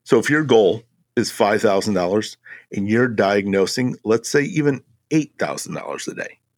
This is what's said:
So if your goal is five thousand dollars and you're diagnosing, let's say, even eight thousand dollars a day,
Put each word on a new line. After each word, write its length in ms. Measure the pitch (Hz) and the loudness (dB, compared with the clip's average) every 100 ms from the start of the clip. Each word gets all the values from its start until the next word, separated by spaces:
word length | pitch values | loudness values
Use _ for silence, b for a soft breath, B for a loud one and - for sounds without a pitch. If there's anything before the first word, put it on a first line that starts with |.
So 140 | - 117 | 2 2
if 100 | 127 | 4
your 160 | 151 | 0
goal 380 | 143 113 95 110 - _ _ | 4 6 6 2 -8 _ _
is 160 | - 113 | -4 -4
five 320 | - 104 107 | 0 0 2
thousand 320 | 110 98 104 | 2 0 0
dollars 420 | 92 87 107 - - B B B | -2 0 -2 -4 -12 B B B
and 160 | 104 101 | -6 -2
you're 200 | 113 127 | 0 2
diagnosing, 880 | 107 98 101 101 98 92 - 123 - | 2 2 2 2 2 0 0 -4 -2
let's 240 | 107 113 - | 0 0 0
say, 140 | 147 | -2
even 400 | 143 165 147 127 - _ - | 0 -2 0 -2 -6 _ -4
eight 220 | 156 143 - | -2 -2 -4
thousand 360 | 78 71 - | -6 -6 -10
dollars 340 | 78 - 69 - | -10 -10 -10 -10
a 60 | |
day, 240 | - - - _ | -10 -12 -16 _